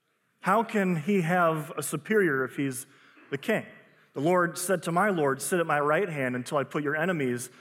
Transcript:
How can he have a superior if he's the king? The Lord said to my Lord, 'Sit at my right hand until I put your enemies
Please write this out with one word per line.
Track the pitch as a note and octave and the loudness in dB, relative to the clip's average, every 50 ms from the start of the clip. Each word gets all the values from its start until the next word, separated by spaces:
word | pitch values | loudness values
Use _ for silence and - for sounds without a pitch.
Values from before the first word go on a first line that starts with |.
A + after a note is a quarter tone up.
| _ _ _ _ _ _ _ _ | _ _ _ _ _ _ _ _
How | - F3 G3 A3+ | 0 2 2 2
can | A3+ A3 - G#3 G3 F#3 F3+ | 2 0 0 0 2 2 0
he | D#3+ C#3+ F3+ G#3 G3 | 0 0 0 0 2
have | E3 D#3+ F3+ F3+ F3 E3 D#3+ D#3 D3 D3+ F3 | 2 2 2 4 4 2 2 0 -4 -8 -8
a | - - | -8 -6
superior | - - D3 - - A3 G#3+ G3 E3 C#3 C3 C3 | -6 -6 -6 -4 0 2 2 4 4 2 0 -2
if | B2 - | -2 -4
he's | - C#3+ C3+ C3 B2 - - _ _ - - - - - - | -4 -4 -4 -4 -6 -12 -16 _ _ -20 -20 -20 -20 -12 -10
the | D3 | -10
king? | C#3 - - A3 E3 G#2 - - - - _ _ _ _ _ - | -6 -2 -2 -2 -2 -2 -8 -16 -20 -20 _ _ _ _ _ -6
The | B2+ | -2
Lord | C#3 E3 F#3 F3+ F3 E3+ D#3 | 0 2 4 4 2 2 0
said | - - - F#3+ F3 - | -4 -2 0 0 0 0
to | F3 | 0
my | E3 F3 G3 | 0 2 2
Lord, | G#3+ F#3+ E3 D3 C#3 C3+ C3+ | 2 2 2 2 2 0 0
'Sit | - - F#3+ F3 | -2 0 0 0
at | E3 | 2
my | E3 D#3 D3 | 2 2 2
right | C#3+ D3 D3+ E3 E3+ F3+ | 2 2 2 2 0 -2
hand | D#3+ C#3+ C3+ B2+ B2 | -2 -2 -2 -2 -2
until | B2 B2 - D#3+ | -4 -4 -2 -2
I | D3 C3 | -2 -2
put | - - D#3+ D3 | -2 -4 -4 -2
your | C#3+ D3+ | -2 -2
enemies | D#3 D#3+ F#3 F#3 D#3 C#3 B2 A#2+ B2 A#2+ - - - | 0 0 0 0 0 0 -2 -2 -4 -6 -10 -16 -20